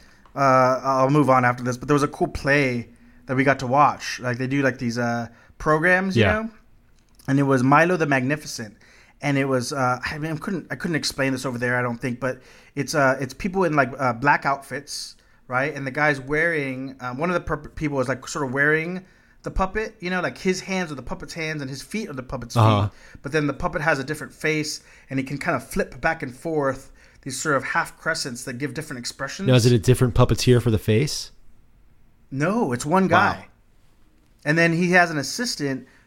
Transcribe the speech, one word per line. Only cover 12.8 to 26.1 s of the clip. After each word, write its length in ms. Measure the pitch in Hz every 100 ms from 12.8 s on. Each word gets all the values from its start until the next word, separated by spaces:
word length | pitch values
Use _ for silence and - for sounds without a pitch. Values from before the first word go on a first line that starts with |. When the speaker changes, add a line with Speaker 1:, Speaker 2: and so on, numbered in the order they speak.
| 139 156
Speaker 1:
uh, 220 | 135 131
it's 140 | 127 -
people 280 | 202 190
in, 100 | 175 151
like, 180 | 123 139
uh, 140 | 131
black 320 | 113 143 165 147
outfits, 680 | 139 - 135 147 - - - _ _ -
right? 260 | 123 143
And 120 | 143 135
the 60 |
guy's 280 | 139 151 143
wearing, 760 | 131 151 170 156 135 131 135 135
um, 180 | 123 127
one 100 | 170
of 60 | 175
the 60 |
per-, 160 | 165 147
people 420 | 151 - 151 139
is, 80 | 127
like, 200 | 123 -
sort 180 | 160 135
of 60 |
wearing 520 | 135 147 156 165 185 - _ _ _
the 80 | 151
puppet, 440 | 170 190 214 220 -
you 100 | 175
know, 120 | 185
like, 160 | 151 120
his 240 | 185 185
hands 300 | - 190 175
are 40 | 131
the 60 |
puppet's 300 | 123 180 147
hands 280 | 170 156 156
and 80 | 131
his 120 | 135
feet 280 | - 214 220
are 40 |
the 100 | 135
puppet's 320 | 123 135 120 120
Speaker 2:
Uh-huh. 300 | 110 104 101
Speaker 1:
feet. 40 | - - -
But 80 | 131
then 160 | 156 147
the 60 |
puppet 280 | 131 175 165
has 160 | 151 139
a 40 |
different 300 | 139 151 123
face 480 | - 156 156 151 - - - -
and 100 | 135
he 60 | 131
can 120 | 143
kind 160 | 175 135
of 120 | -
flip 320 | 196 190 -
back 200 | 165